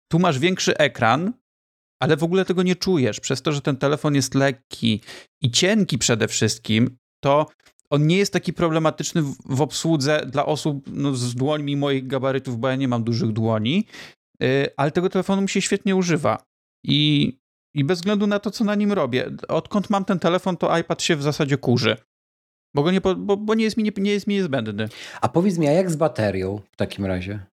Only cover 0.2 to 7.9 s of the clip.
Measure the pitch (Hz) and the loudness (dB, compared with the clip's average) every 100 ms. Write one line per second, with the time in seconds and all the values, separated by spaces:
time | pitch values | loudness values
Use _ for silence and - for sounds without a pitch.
0.2 | 180 135 170 190 - - 147 - 117 131 | 2 2 0 0 0 2 0 2 2 2
1.2 | 185 - _ _ _ _ _ _ 135 151 | 0 -6 _ _ _ _ _ _ 0 2
2.2 | 165 190 180 180 185 180 - 175 123 104 | 2 2 2 2 0 0 0 2 2 -2
3.2 | - 131 - 147 151 139 139 147 151 143 | -4 -4 -2 -2 -2 -2 0 0 0 0
4.2 | 127 135 139 131 _ - 113 107 - - | 2 2 0 0 _ -4 0 0 -4 -20
5.2 | - _ 120 117 175 220 185 123 - 113 | -20 _ -2 2 2 2 2 0 0 2
6.2 | 110 - 113 - - 110 123 - _ _ | 0 0 0 0 -2 2 0 -2 _ _
7.2 | 139 143 151 _ _ _ _ | 2 2 0 _ _ _ _